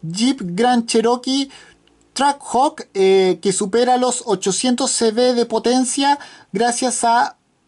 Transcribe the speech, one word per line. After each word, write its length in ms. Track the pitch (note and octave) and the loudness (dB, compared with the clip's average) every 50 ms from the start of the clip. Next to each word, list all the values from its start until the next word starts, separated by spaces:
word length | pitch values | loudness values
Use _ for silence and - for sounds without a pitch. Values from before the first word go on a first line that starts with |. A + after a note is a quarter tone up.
Jeep 360 | - D#3+ E3+ G3 A3+ C4 C4+ - | -10 -10 -4 -2 0 0 0 -2
Grand 460 | G#3 F3 E3+ F#3 A#3 B3 B3 A#3+ A#3 | -6 -8 -2 0 2 2 2 2 0
Cherokee 640 | A#3 - A#3 G#3+ A#3 A#3+ B3 B3 C4 C4 C#4 C4+ C4+ - - - - - _ _ _ _ _ _ _ | 0 0 0 2 2 0 0 -2 -4 -2 -2 -4 -4 -10 -20 -20 -20 -20 _ _ _ _ _ _ _
Trackhawk, 720 | _ - C4+ C#4+ C#4+ C#4+ - - - A#3 C4 D#4 D4+ - - _ _ | _ 0 0 0 0 -2 -8 -4 0 0 0 0 -2 -6 -18 _ _
eh, 460 | G3 F#3+ F#3+ F#3+ F#3+ F#3+ F#3 F3+ F3+ | 0 2 4 4 4 4 2 0 0
que 100 | - G3+ | -2 -2
supera 440 | F#3+ - G#3 F#3+ F#3 A#3 B3 A#3+ B3+ | -2 -2 -4 -2 0 0 2 2 2
los 260 | B3 B3 B3+ B3 - - | 2 2 0 -2 -4 -2
ochocientos 680 | A#3 G3+ F#3 - G3+ F#3 - - B3+ B3 A#3+ C4+ B3+ | -4 -4 -2 -2 -4 -4 -2 0 -2 0 0 -2 -2
C 180 | - - A#3 A3+ | -2 0 0 0
V 240 | G#3 A#3 B3 B3+ B3 | 2 2 2 2 2
de 120 | A#3+ A#3 | 0 -2
potencia 760 | A#3 A3 A3+ A3+ A#3 B3 B3+ C4 B3 - - C#4 C#4 C#4+ C#4+ - - - - - _ | -2 -2 -2 0 2 2 2 0 0 -2 -2 0 0 0 0 -4 -20 -20 -20 -20 _
gracias 500 | - G#3 A#3 A#3+ A#3+ - C4 B3+ A#3 - | -4 0 0 0 0 0 -2 -2 -2 0
a 340 | - A#3 A3+ A#3+ A#3+ - - _ _ _ _ _ _ | 0 2 2 2 0 -2 -4 _ _ _ _ _ _